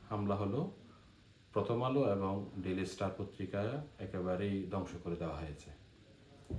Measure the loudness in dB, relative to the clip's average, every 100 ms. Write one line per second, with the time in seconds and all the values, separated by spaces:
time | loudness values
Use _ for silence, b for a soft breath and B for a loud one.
0 | -4 0 2 2 2 2 0 -4 B B
1 | B B -20 -20 -2 0 2 2 4 4
2 | 6 4 2 0 -2 -4 -2 0 0 0
3 | -2 -2 -6 -4 -2 0 0 -2 -6 -8
4 | -4 -2 0 2 2 2 0 -2 -2 -4
5 | -4 -2 -2 -2 -6 -8 -12 -16 -18 -20
6 | -20 -20 -20 -16 -6